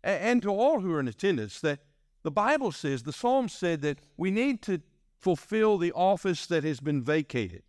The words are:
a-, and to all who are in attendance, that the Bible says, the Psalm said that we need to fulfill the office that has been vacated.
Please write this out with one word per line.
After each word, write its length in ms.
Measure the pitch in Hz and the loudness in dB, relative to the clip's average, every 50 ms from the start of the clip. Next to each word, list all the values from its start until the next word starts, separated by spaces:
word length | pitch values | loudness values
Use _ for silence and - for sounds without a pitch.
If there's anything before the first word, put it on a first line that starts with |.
| - | 0
a-, 60 | - | -2
and 320 | 196 147 185 226 247 240 | -2 0 2 2 2 2
to 80 | 208 202 | 2 0
all 300 | 196 196 240 285 320 220 | 0 2 4 4 2 2
who 120 | 185 185 165 | 0 0 0
are 60 | 151 | 0
in 80 | 135 | -2
attendance, 520 | 123 107 - - 202 180 127 107 101 - - | -4 -4 -2 0 0 0 0 -2 -6 -8 -2
that 200 | - 156 143 139 _ _ _ _ _ _ _ _ _ | -2 -2 -2 -2 _ _ _ _ _ _ _ _ _
the 80 | 165 | -4
Bible 400 | 143 208 208 240 294 302 277 202 | -2 0 2 2 2 2 0 -4
says, 320 | 143 - - 147 139 127 113 | -4 -4 -4 -4 -4 -4 -4
the 100 | 151 143 | -8 -10
Psalm 360 | - - 240 254 269 247 202 | -2 0 2 2 2 0 -2
said 320 | - - 185 170 165 151 | -6 -2 -2 0 0 0
that 180 | 139 147 143 - _ _ _ | -2 -4 -4 -4 _ _ _
we 160 | - 170 190 | -4 -2 0
need 300 | 190 220 247 285 262 220 - | 0 2 2 0 0 -2 -2
to 180 | - 190 160 - _ _ _ _ _ _ _ | -4 -4 -4 -4 _ _ _ _ _ _ _
fulfill 580 | - 185 175 - - - 214 220 214 220 208 | 0 0 0 0 -2 -4 0 2 4 4 4
the 140 | 190 170 175 | 2 0 -2
office 560 | - - 180 190 202 - - 196 175 - - | 0 2 2 2 2 2 0 -2 -2 -2 -2
that 160 | - 175 160 143 | -2 0 0 0
has 160 | 156 151 120 | 0 -4 -2
been 240 | 135 151 147 139 120 | -2 -2 -2 0 0
vacated. 600 | 131 151 160 147 _ - 127 107 90 87 95 _ | 0 0 0 0 _ -4 -4 -4 -4 -8 -14 _